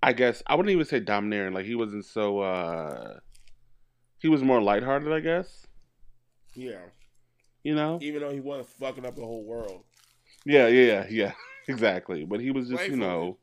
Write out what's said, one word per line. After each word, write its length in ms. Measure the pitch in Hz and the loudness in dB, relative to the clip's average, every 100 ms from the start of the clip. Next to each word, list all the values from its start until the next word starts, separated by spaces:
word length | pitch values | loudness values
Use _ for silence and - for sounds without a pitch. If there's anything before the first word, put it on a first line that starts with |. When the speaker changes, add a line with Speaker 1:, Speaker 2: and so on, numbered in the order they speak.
Speaker 1:
I 100 | 135 | 2
guess, 300 | 117 127 113 - | 4 2 0 0
I 80 | |
wouldn't 180 | 151 202 | 0 2
even 120 | 185 | 0
say 160 | 151 135 | 0 -2
domineering. 540 | 101 104 104 104 95 | -2 -2 -2 -2 -4
Like, 120 | 95 95 | -4 -6
he 80 | |
wasn't 300 | 117 113 104 | -4 -4 -6
so, 360 | 98 - 104 101 | -8 -4 -2 0
uh, 800 | 98 92 85 82 78 64 55 50 - - - - _ - _ _ _ _ | -2 -2 -4 -6 -8 -10 -14 -18 -20 -20 -20 -20 _ -20 _ _ _ _
he 100 | 160 | 2
was 140 | 156 | 4
more 200 | 131 127 | 4 4
lighthearted, 500 | 104 104 127 139 151 | 4 0 0 -2 -2
I 80 | 156 | -4
guess. 460 | 160 170 185 - - - - _ - - _ _ _ | 0 -2 -4 -14 -20 -20 -20 _ -20 -20 _ _ _
Speaker 2:
Yeah. 260 | 120 127 101 90 _ - _ _ _ _ _ | -14 -12 -12 -16 _ -20 _ _ _ _ _
Speaker 1:
You 100 | - | -2
know? 240 | 151 151 170 | 0 0 -4
Speaker 2:
Even 200 | 147 147 | -6 -8
though 100 | 147 | -6
he 100 | 143 | -8
wasn't 280 | 131 143 120 | -8 -10 -12
fucking 360 | - 135 127 127 | -10 -10 -10 -12
up 100 | 120 | -12
the 60 | |
whole 220 | 117 113 | -12 -12
world. 380 | 107 117 107 92 _ _ _ _ _ _ | -10 -10 -10 -14 _ _ _ _ _ _
Speaker 1:
Yeah, 240 | - 147 117 | 4 8 8
yeah, 160 | 123 123 | 10 8
yeah, 200 | 104 95 | 6 0
yeah. 220 | 110 98 - | 0 -2 -2
<laughs> 60 | - - - | -18 -20 -10
Exactly. 560 | 131 110 92 - 87 | 0 2 2 -4 -8
But 140 | 78 104 | -4 -4
he 140 | 123 | -2
was 160 | 135 123 | -4 -4
just, 160 | 127 | -4
you 120 | 190 135 | -4 -2
Speaker 2:
Playful. 0 | |
Speaker 1:
know. 400 | 101 90 87 92 | -2 -2 -4 -8